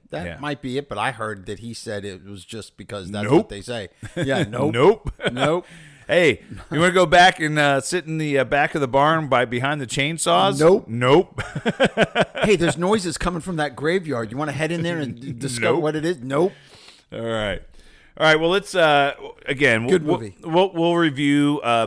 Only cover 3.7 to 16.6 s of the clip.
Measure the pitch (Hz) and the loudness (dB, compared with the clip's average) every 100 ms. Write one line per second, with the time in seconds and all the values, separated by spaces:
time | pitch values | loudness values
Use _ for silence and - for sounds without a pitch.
3.7 | 120 92 _ - 175 135 127 104 120 139 | -10 -12 _ -12 -6 -2 -2 -2 -2 -2
4.7 | 120 170 220 - - 240 123 151 175 - | 4 4 4 -6 -6 -6 -2 0 0 -4
5.7 | - - - - 170 160 98 - - - | -20 -20 -18 -2 2 4 2 -6 -18 -6
6.7 | 147 180 185 170 175 180 175 156 151 143 | 0 2 4 4 6 6 4 -2 2 2
7.7 | 135 - 180 156 160 151 135 120 143 156 | 2 0 -4 -4 -4 0 0 2 2 0
8.7 | 160 131 135 147 160 139 127 123 120 139 | 0 0 4 4 2 2 0 2 -2 -2
9.7 | 151 123 139 143 160 165 175 196 143 160 | -4 -6 -2 -2 -2 2 4 2 4 4
10.7 | 202 - 117 127 160 - - - 147 226 | 4 0 0 6 4 4 -8 -10 -4 -4
11.7 | - - - - 226 - - 220 180 170 | 0 0 2 0 0 -2 0 2 2 2
12.7 | 135 180 220 175 - 175 175 190 160 143 | 0 0 0 -2 -4 -4 -4 -6 -4 -4
13.7 | 120 151 190 156 120 110 127 151 135 156 | -4 -2 -2 -4 -6 -6 -6 -6 -4 -4
14.7 | 170 165 165 131 117 135 120 127 120 - | -2 -4 -4 -6 -10 -12 -10 -8 -2 0
15.7 | 147 151 156 160 135 127 139 196 - | 0 0 -2 -4 -6 -4 0 0 -4